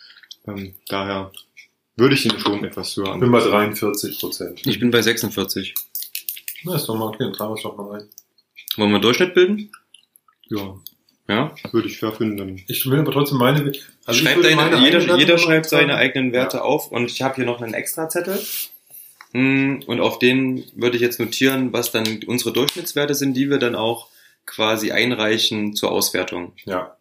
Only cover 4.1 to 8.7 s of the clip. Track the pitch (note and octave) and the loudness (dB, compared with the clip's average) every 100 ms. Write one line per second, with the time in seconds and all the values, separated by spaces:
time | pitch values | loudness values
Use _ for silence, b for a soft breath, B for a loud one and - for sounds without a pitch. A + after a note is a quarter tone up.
4.1 | - F2+ - F2 - - G#2 A#2+ A#2+ G#2+ | -8 -8 -8 -10 -6 -4 0 2 2 2
5.1 | A#2 A2 - F#2+ - F#2+ - - - - | 0 -2 -4 -4 -4 -8 -10 -12 -12 -12
6.1 | - - - - - E3+ E3+ - A2+ A2 | -12 -10 -10 -10 -14 -6 -4 -4 -4 -4
7.1 | G#2+ A#2 G2 G#2+ A2 G#2+ G2 G2+ G#2 - | -4 -6 -6 -8 -8 -10 -12 -14 -14 -16
8.1 | - _ _ _ _ - | -20 _ _ _ _ -8